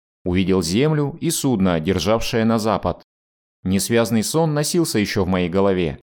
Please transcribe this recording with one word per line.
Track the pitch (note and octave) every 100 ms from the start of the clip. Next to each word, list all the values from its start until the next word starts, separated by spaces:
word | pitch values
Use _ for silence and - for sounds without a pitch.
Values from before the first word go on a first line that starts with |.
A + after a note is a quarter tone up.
| _ _ F#2
увидел | F2+ F#2 F#2+
землю | E2 F#2+ D3+ D3+ C#3+ -
и | D3
судно, | E3 C#3 A#2 F#2+ E2+
державшее | D#2 F#2 E2+ A2+ - A#2+ A2+
на | A2+
запад. | G#2+ F#2+ F2+ - - _ _ _ _ _
Несвязный | F#2 G2 - A#2 A2+ A#2
сон | G2+ D#3 E3
носился | D3 D3 F3+ D#3+ A2+
еще | G2+ A2
в | F#2
моей | F#2 F2
голове. | F#2 G2 F#2 E2 C2+ _